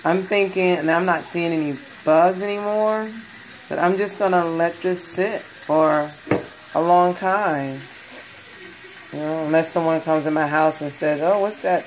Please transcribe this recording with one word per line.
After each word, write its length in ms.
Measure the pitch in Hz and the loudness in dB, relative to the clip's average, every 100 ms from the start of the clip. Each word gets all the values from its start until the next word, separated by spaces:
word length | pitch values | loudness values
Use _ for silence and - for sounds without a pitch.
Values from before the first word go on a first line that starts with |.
I'm 180 | 160 185 | 2 0
thinking, 480 | 185 208 196 185 185 | 2 0 2 2 2
and 180 | 175 156 | 2 2
I'm 160 | 165 185 | 2 2
not 180 | 165 | 0
seeing 280 | - 175 170 | -2 -2 0
any 260 | 160 151 131 - - | 0 -2 -4 -12 -4
bugs 380 | 156 160 175 185 | 4 6 6 2
anymore, 680 | 202 202 208 214 214 214 220 226 226 - - - - | -4 -4 -2 0 2 0 -4 -10 -16 -18 -18 -18 -8
but 100 | 147 | 0
I'm 180 | 175 190 | 2 2
just 220 | 202 196 | -2 0
gonna 260 | 196 180 | 2 2
let 360 | 170 165 170 170 | 2 0 0 0
this 200 | 185 180 | -2 -2
sit 380 | - - 202 214 | -4 -2 -2 -4
for 720 | - - - 160 156 151 147 147 - 151 - - - | -10 -16 0 4 4 2 -2 -8 -2 -2 -2 -16 -4
a 80 | 156 | -2
long 320 | 165 180 180 | 4 6 6
time. 680 | 180 190 196 202 147 139 135 - - - - - - - - 370 - - - - | 2 0 0 0 0 -4 -8 -14 -18 -18 -18 -18 -18 -18 -18 -18 -18 -18 -18 -12
You 60 | 147 | -6
know, 260 | 151 160 | -4 -2
unless 280 | 156 160 160 | 2 2 2
someone 280 | 175 165 160 | 0 2 0
comes 240 | 160 156 151 | 2 0 2
in 80 | |
my 120 | 156 147 | 0 2
house 340 | 151 156 156 | 4 2 2
and 120 | 147 | -8
says, 280 | 143 151 147 | -2 -2 2
"Oh, 200 | 160 208 | 2 2
what's 160 | 202 214 | 0 -2
that 220 | 185 175 | 0 0